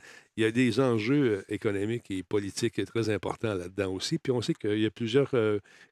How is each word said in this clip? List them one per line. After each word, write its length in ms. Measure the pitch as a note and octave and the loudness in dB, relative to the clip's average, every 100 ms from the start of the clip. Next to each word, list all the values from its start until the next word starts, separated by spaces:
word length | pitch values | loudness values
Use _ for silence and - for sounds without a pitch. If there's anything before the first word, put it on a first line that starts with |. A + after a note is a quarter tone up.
| - - - - | -12 -20 -10 0
il 60 | |
y 20 | A2 | 0
a 60 | |
des 280 | A2+ B2+ A2 | 2 2 4
enjeux, 600 | C3 A2+ G#2+ D3 C3 G2 | 2 2 2 2 2 0
euh, 140 | - | -2
économiques 560 | G#2 A2+ G2 G#2 A#2 - | -4 -2 -2 -2 -4 -6
et 120 | F#2+ | -8
politiques 640 | - G#2+ G2+ - A#2 - G2 | -2 -2 -2 -2 -4 -2 -4
très 240 | A#2 A2 | -2 0
importants 440 | G2+ - - A2+ F#2+ | -2 -2 -4 -4 -4
là-dedans 360 | F2 F#2+ F#2+ | -6 -4 -4
aussi. 260 | F#2 - E3 | -4 -4 -2
Puis 120 | - | 0
on 100 | B2 | -2
sait 120 | A2+ | -2
qu'il 260 | D#3+ G#2+ G#2+ | -2 -2 0
y 60 | G#2+ | 0
a 40 | |
plusieurs, 400 | - A#2 C3 C3+ | 0 0 2 2
euh, 260 | B2 G#2+ G#2 - - - | 2 2 0 -4 -20 -20